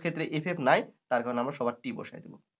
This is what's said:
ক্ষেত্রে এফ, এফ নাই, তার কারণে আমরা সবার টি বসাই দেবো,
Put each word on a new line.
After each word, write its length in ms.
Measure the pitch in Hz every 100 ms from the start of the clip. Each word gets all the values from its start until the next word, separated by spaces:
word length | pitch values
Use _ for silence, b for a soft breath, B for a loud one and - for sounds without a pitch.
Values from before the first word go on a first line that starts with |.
ক্ষেত্রে 200 | 170 151 165 151
এফ, 80 | 151
এফ 60 | 175 131
নাই, 100 | 180 - - -
তার 140 | 123
কারণে 160 | 117 120
আমরা 120 | 127 135
সবার 160 | 120 113
টি 60 | 127 107
বসাই 240 | - - -
দেবো, 120 | - _